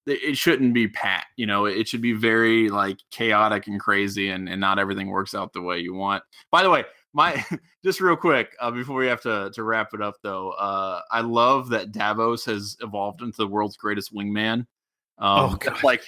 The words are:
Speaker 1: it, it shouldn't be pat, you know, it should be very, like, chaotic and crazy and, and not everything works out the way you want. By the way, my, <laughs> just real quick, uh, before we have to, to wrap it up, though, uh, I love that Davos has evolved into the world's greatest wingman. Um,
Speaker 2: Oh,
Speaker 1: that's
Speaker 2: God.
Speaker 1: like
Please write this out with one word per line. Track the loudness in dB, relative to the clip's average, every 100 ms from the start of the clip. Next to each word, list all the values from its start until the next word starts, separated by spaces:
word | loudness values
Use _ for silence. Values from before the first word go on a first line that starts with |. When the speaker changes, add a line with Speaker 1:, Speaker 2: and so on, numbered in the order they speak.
| -4
Speaker 1:
it, | -4
it | -2 0
shouldn't | 2 4 4
be | 4 2
pat, | 0 -2 -2 -6 -6
you | -2
know, | 0
it | 0 0 -4
should | -2
be | -2
very, | 2 2 4 4 4 4
like, | 2 -2 -4 -10
chaotic | -4 2 4 4 2 -4
and | -6
crazy | 0 0 0 -2 -4
and, | -4 -6
and | -2
not | 0 2
everything | 0 -2 -4
works | -4 -4
out | -6 -8
the | -8
way | -6 -4
you | -6
want. | -4 -2 -4 -6 _ 0
By | 2
the | 4
way, | 4 0 -14 _
my, | 0 2 0
<laughs> | -6 -10 _ _
just | -4 2
real | 2 4
quick, | 4 2 2 -4
uh, | -6
before | -4 -4 -2
we | 0
have | 0
to, | -2 -4 -4
to | -6
wrap | -2 -2 -2
it | -6
up, | -8 -6
though, | -8 -8 -8
uh, | -4 -4 -2 -4 -6 -4
I | -2
love | 0 4 4 4 0
that | -4 -4
Davos | -4 -2 0 0 0
has | -2 -4 -6 -12
evolved | -10 -6 -6 -6
into | -8 -4
the | -2
world's | 0 -2 -4
greatest | -4 -4 -6
wingman. | -6 -4 -2 0 -2
Um, | -4 _ _ _ _ -2
Speaker 2:
Oh, | 4 4 4 0
Speaker 1:
that's | -4 2
Speaker 2:
God. |
Speaker 1:
like | 2 2